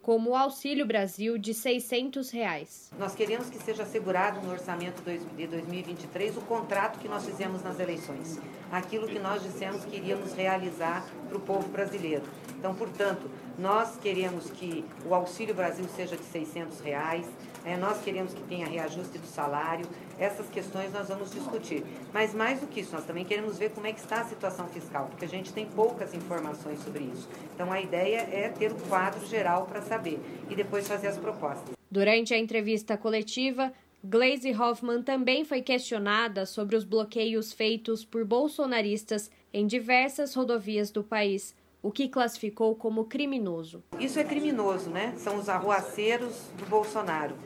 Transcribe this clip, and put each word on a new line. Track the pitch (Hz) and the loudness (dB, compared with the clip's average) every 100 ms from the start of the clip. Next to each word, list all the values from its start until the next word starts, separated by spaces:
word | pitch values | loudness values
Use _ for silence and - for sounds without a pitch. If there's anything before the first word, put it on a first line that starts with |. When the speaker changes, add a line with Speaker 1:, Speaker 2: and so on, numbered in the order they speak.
Speaker 1:
como | - 226 226 | 4 4 6
o | 254 | 4
Auxílio | 269 277 277 285 | 4 2 -2 0
Brasil | 285 226 196 - 214 233 | 2 2 2 0 0 0
de | 202 | -2
seiscentos | 226 254 247 240 240 254 262 262 | -2 2 0 2 0 0 -2 -4
reais. | 233 214 156 151 - - 165 | -2 -2 -2 -6 -14 -16 -6
Speaker 2:
Nós | 196 | -6
queremos | - 208 226 247 | 0 0 0 -2
que | - | -8
seja | - 214 | -4 -4
assegurado | 202 220 190 180 202 196 | -2 -2 2 4 4 2
no | 185 | -4
orçamento | 180 180 170 175 175 | -6 -4 -4 -4 -6
dois, | - 170 170 | -6 -4 -6
de | 156 165 | -8 -6
dois | 165 165 | -4 -4
mil | 180 | -6
e | |
vinte | 170 175 | -6 -8
e | - | -8
três | 180 208 220 | -2 -2 -2
o | |
contrato | - 226 - 196 214 220 | -2 -2 0 2 2 -2
que | 214 | -4
nós | 208 | -4
fizemos | 202 196 190 185 | -4 -4 -4 -4
nas | 185 170 | -4 -2
eleições, | 175 160 - 135 160 156 - - - | -2 -2 -6 -8 -6 -8 -10 -12 -4
aquilo | 180 185 220 220 | -4 -2 -2 -2
que | 208 | -2
nós | 190 202 | -2 -2
dissemos | 190 185 190 202 202 | -2 -4 -4 -4 -6
que | 202 | -6
iríamos | 180 196 190 | -2 -2 -2
realizar | 185 190 190 185 165 165 175 180 - - | 0 2 2 0 -2 0 0 -4 -10 -6
pro | 202 | -6
povo | - 196 190 | 0 0 0
brasileiro. | 196 196 202 165 151 131 - - - | -2 -2 -2 0 0 -2 -12 -12 -6
Então, | 185 | -4
portanto, | 190 - - 202 180 139 - - - | -2 -4 0 0 0 -4 -10 -12 -4
nós | 185 208 226 - | 4 4 4 0
queremos | 208 185 185 180 165 | 0 2 0 -2 -6
que | - 180 165 - - 165 | -8 -4 -4 -6 -8 2
o | |
Auxílio | 180 175 - 220 | 4 4 -2 -2
Brasil | 190 175 - 180 - | 2 2 0 -6 -4
seja | 180 170 | -6 -6
de | |
seiscentos | - 170 156 175 160 156 | -6 -6 -4 -6 -8 -6
reais, | 151 143 156 165 170 - - - | -4 -2 0 -2 -4 -10 -14 -10
é, | 165 180 | -4 0
nós | 190 - | 0 0
queremos | - 180 185 | -2 -2 -4
que | - | -6
tenha | - 180 160 | -8 -4 -4
reajuste | 165 156 160 185 170 | -2 -4 -4 -8 -8
do | 160 | -10
salário, | - 147 147 156 170 170 - - - | -4 -2 0 0 -2 -4 -10 -12 -2
essas | 196 202 214 | 0 0 -6
questões | - 190 190 190 | -6 -6 -4 -4
nós | 202 196 | -4 -4
vamos | 196 196 | -4 -6
discutir. | 220 262 226 - 156 - - - | -6 -4 -4 -4 -4 -4 -10 -6
Mas | 208 220 | 2 2
mais | 208 226 262 | 4 2 2
do | 285 | -2
que | - | -6
isso, | 175 | -6
nós | 165 156 | -6 -6
também | 170 | -6
queremos | 180 208 214 185 | 0 0 0 -2
ver | 214 | -2
como | 214 208 | -2 -6
é | |
que | 214 | -6
está | - 220 | -2 -2
a | |
situação | 226 214 196 180 175 | -2 -4 -4 -4 -6
fiscal, | 180 156 143 135 | -8 -6 -4 -4
porque | - | -6
a | 170 | -6
gente | 185 185 | -6 -6
tem | - | -6
poucas | 214 - 226 233 202 | -6 4 4 4 -4
informações | 175 180 175 156 151 151 147 | -6 -4 -2 -2 -6 -6 -8
sobre | 143 147 | -6 -6
isso. | 135 123 - - - | -6 -6 -10 -12 -12
Então | - 180 | -6 -2
a | 190 | -2
ideia | 185 170 185 226 233 | 0 2 4 2 0
é | 190 220 | 0 -2
ter | - 214 | 0 0
o | |
quadro | 214 180 190 190 190 - | 0 2 4 4 0 -2
geral | 220 180 175 | 0 4 4
pra | 185 202 | 2 -4
saber | - 220 165 151 - - - | -2 -2 -2 -4 -6 -10 -6
e | |
depois | 202 202 202 202 | -2 0 0 0
fazer | 202 202 | 0 0
as | 202 | -2
propostas. | 180 214 151 139 - - _ | -2 -2 -2 -4 -8 -12 _
Speaker 1:
Durante | 190 202 226 226 | 4 8 8 6
a | 233 | 2
entrevista | 220 226 214 220 214 214 | 4 2 4 2 2 0
coletiva, | 226 220 214 - 262 247 262 262 _ _ | 2 2 0 0 0 2 0 -2 _ _
Gleisi | 196 226 254 277 254 | 2 6 6 6 2
Hoffmann | 214 240 233 247 240 | 4 4 2 0 0
também | 247 269 254 262 | 2 2 4 4
foi | 311 269 | 4 0
questionada | 254 247 254 226 202 208 233 202 | 2 2 2 0 4 4 4 2
sobre | 190 - 208 220 | -2 -2 2 2
os | |
bloqueios | 190 220 214 233 220 220 220 | 4 2 2 2 2 2 -2
feitos | - 220 226 226 226 | 0 2 2 0 -2
por | 226 226 220 | 0 -2 4
bolsonaristas | 233 294 294 277 240 208 208 - 214 214 - _ | 4 4 2 2 4 4 0 0 -4 -4 -14 _
em | 202 208 | 0 2
diversas | 240 226 254 262 277 285 | 2 6 6 6 2 -2
rodovias | 254 254 240 196 214 202 | 2 2 2 2 0 0
do | 208 | -2
país, | 208 220 208 196 - - _ _ | -2 2 2 2 -2 -16 _ _
o | 208 | -6
que | 214 277 | 0 0
classificou | 269 240 226 214 208 226 | 4 2 2 -6 2 2
como | 220 226 220 | 2 0 0
criminoso. | 220 269 285 269 202 165 160 170 - - | -2 0 0 0 0 -2 -6 -12 -12 -4
Speaker 2:
Isso | 262 294 | -2 2
é | |
criminoso, | 302 294 294 262 202 185 175 | 2 2 2 4 4 2 0
né? | 170 220 240 | -2 -2 -2
São | - 202 | -2 -2
os | 202 | 2
arruaceiros | 185 190 202 185 - 214 240 240 220 - - | 2 4 4 2 0 2 2 0 -6 -10 -10
do | 190 | 2
Bolsonaro. | 214 214 220 196 156 147 131 | 4 4 0 0 0 0 -4